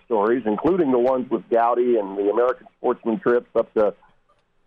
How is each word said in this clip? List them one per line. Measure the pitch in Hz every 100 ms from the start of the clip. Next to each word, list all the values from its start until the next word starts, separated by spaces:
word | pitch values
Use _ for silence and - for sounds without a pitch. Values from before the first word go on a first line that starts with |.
| -
stories, | 113 104 131 110
including | 104 151 185 147
the | 127
ones | 123 131 127
with | 113 -
Gowdy | 117 117 120 123 117
and | 98 98
the | 101
American | 104 123 123 - _
Sportsman | 127 120 117 107
trips | - 120 - 117
up | 113
to, | - 104 92 _ _ _ _ _ _